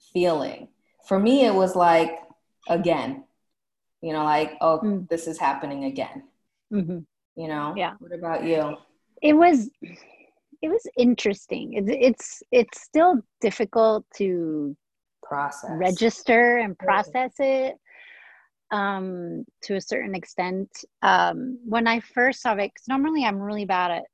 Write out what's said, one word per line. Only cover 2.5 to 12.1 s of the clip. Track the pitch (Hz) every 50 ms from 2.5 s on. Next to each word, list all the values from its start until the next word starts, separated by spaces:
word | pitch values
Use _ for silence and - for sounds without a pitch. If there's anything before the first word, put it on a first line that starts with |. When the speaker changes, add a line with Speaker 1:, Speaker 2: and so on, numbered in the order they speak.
| _ _ _ -
Speaker 1:
again, | 170 165 - 170 160 143 117 123 135 - - _ _ _ _ _ _ _ _ _ _ _ _ _ _ _
you | - 165
know, | 156 156 156
like, | 151 151 151 156 151 - -
"Oh, | - 160 160 156
Speaker 2:
Mm. | 220 208 202 190 180 -
Speaker 1:
this | 170 165 -
is | 165 160 -
happening | 170 139 143 - - 143 139 139 139
again." | 135 135 139 127 - - 269 - _ _ _ _ _ _ _ _ _
Speaker 2:
Mm-hmm. | 214 202 175 160 180 170 156 _ _ _ _ _ _
Speaker 1:
You | 165 165 156
know? | 151 147 147 151 175
Speaker 2:
Yeah. | 202 180 170 - -
Speaker 1:
What | - -
about | 175 170 175 165 160 156 160
you? | 165 165 156 151 147 151 - _ _ _ _ _ _ _ -
Speaker 2:
It | - 302 302
was, | 311 339 349 320 254 208 262 _ _ - - - - - _ _ _ _ _ _ _ _ _ - _
it | - 311
was | 359 466 - - -
interesting. | 254 247 247 240 - - 214 202 - - _ - - - - 233
It's, | 214 196 202
it's, | - 277 240 262